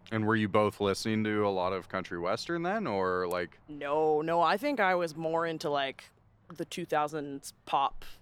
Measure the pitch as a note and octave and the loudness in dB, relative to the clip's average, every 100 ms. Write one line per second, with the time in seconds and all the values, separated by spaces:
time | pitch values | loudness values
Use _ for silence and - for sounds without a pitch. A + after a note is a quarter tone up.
0 | - A2+ G#2+ A2+ G#2+ G#2+ G#2 - G2+ F#2+ | -6 0 2 4 4 4 4 2 0 2
1 | A2+ A2 G#2+ G#2+ G#2 F#2+ F2+ F#2+ - F#2+ | 0 0 0 2 2 2 0 -2 -4 -6
2 | F2 F2 F2 A2 - E3+ E3+ A3 E3+ G2+ | -6 -4 -2 -2 -2 -4 -2 -2 -2 0
3 | F#2 F2+ F2+ F2+ F2 - - D3 C#3+ D3+ | 2 0 0 -2 -4 -10 -18 -10 -2 2
4 | D#3 D3+ D#3+ E3+ D#3+ G3 C#4+ C4+ F#3+ F3+ | 4 2 2 2 2 2 0 2 2 2
5 | E3+ D#3+ D#3+ E3 E3 D#3+ D#3 C#3+ C3+ - | 0 -2 -2 0 0 -2 -2 0 -2 -6
6 | - _ _ _ _ E3+ E3 - E3+ D#3 | -18 _ _ _ _ -12 -10 -8 -2 0
7 | D3+ D3+ C#3+ C#3 - - - D3+ C#3 - | 0 -4 -6 -10 -12 -18 -2 0 2 -2
8 | - - | -12 -14